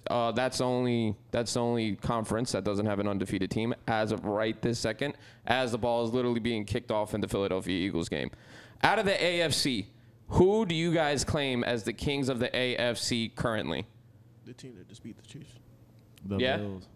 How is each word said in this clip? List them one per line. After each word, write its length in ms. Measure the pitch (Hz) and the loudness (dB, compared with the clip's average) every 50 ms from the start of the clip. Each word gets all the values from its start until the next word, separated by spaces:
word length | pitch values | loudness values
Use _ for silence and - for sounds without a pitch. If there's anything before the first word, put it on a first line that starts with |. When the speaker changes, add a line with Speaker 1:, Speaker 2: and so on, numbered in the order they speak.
| - - | -4 0
Speaker 1:
uh, 220 | - 120 120 117 110 | 0 2 2 2 2
that's 260 | 117 127 131 - - | 2 0 0 0 0
the 60 | 131 | 2
only, 520 | 127 123 123 127 123 120 117 113 110 104 - - - - | 2 2 2 2 2 2 2 2 0 -2 -4 -6 -4 -2
that's 220 | 120 120 107 - | -2 -2 0 0
the 60 | 123 | 0
only 360 | 120 120 120 117 113 110 98 | 2 2 2 2 2 0 -2
conference 560 | - - - 123 113 110 - 101 113 123 - - | -2 -2 0 0 0 0 0 0 -2 0 0 -2
that 100 | 98 95 | -2 0
doesn't 240 | 104 101 101 107 | 0 0 0 0
have 140 | 110 104 98 | 0 0 0
an 80 | 101 104 | 0 0
undefeated 420 | 101 98 95 - - 95 92 90 | 0 0 -2 -2 -2 -2 -2 -2
team 240 | - 110 110 117 123 - - - | -2 -2 -2 -2 -4 -4 -4 -2
as 240 | 113 110 110 107 110 | 0 0 0 0 -2
of 120 | 101 - | -2 -2
right 360 | 104 101 104 110 110 110 110 - | -2 0 0 0 0 -2 -2 -2
this 160 | 120 113 - | -2 -2 0
second, 360 | - 113 110 - 139 147 - - - - - - - - | -2 -2 -2 -2 -4 -6 -6 -8 -14 -20 -20 -8 -2 0
as 240 | 117 131 131 120 110 | 2 2 2 0 0
the 60 | 117 | 0
ball 260 | 113 120 117 117 117 | 0 0 2 2 0
is 80 | 113 113 | 0 2
literally 280 | 127 123 123 120 117 | 2 2 2 0 0
being 240 | 107 120 117 107 104 | 0 0 0 -2 -2
kicked 280 | 104 - 123 - - 113 | -2 -4 -4 -2 -2 0
off 200 | 107 107 - - | 0 0 0 -2
in 60 | 107 | -2
the 80 | 98 95 | -2 0
Philadelphia 460 | - 101 98 98 92 92 87 87 92 | 0 0 0 0 0 -2 -2 0 0
Eagles 320 | 92 90 101 - 80 85 - | 0 0 0 0 -2 -2 -2
game. 220 | - 73 64 - - - - - - - - - - - - | -2 -4 -4 -4 -6 -8 -12 -20 -20 -20 -20 -20 -4 2 2
Out 160 | 156 196 220 | 4 4 4
of 40 | 208 | 4
the 160 | 196 196 - | 2 2 2
A 220 | - 175 175 170 165 | 2 2 2 2 2
F 100 | 156 131 | 2 2
C, 360 | - - 147 123 104 95 - - - - - - - - - | 0 0 0 0 -2 -4 -6 -10 -20 -20 -20 -20 -20 -12 0
who 360 | - - 175 190 208 220 226 | 4 6 6 6 6 4 2
do 120 | 170 170 | 2 0
you 160 | 160 165 175 165 | 0 2 2 2
guys 300 | 170 156 147 147 131 - | 2 2 2 0 0 0
claim 400 | - - 156 143 135 127 120 117 | 0 0 0 0 0 0 0 0
as 180 | - 123 117 98 | 0 0 -2 -2
the 100 | 120 117 | -4 -6
kings 360 | - - 147 143 139 135 123 | -4 -2 -2 0 0 0 0
of 100 | 135 117 | 0 0
the 180 | 123 - - | -2 -2 0
A 200 | 123 127 127 120 | 0 0 0 0
F 220 | - 120 123 117 - | 0 0 0 -2 -2
C 340 | - - 127 117 113 107 - | -2 -2 0 0 -2 -2 -4
currently? 520 | - - 123 113 107 78 69 82 73 110 - - - - - - - - - - - - | -2 -2 0 0 0 -2 -2 -2 -4 -4 -6 -12 -20 -20 -20 -20 -20 -20 -20 -20 -20 -20
Speaker 2:
The 100 | 113 123 | -20 -18
team 220 | - - 131 120 92 | -18 -18 -18 -18 -18
that 100 | 87 87 | -20 -20
just 140 | 101 - - | -20 -18 -16
beat 140 | 127 101 | -16 -16
the 100 | - - | -16 -18
Chiefs. 240 | - - 139 - - - - - - - - - - - - - - - - - | -20 -18 -18 -18 -20 -20 -20 -20 -20 -20 -20 -20 -20 -20 -20 -20 -20 -20 -14 -8
Speaker 3:
The 120 | 95 101 98 | -4 -2 0
Speaker 1:
Yeah? 200 | 123 127 139 - | 2 2 0 0
Speaker 3:
Bills. 280 | 104 101 95 92 92 - - | -2 -6 -8 -10 -12 -16 -10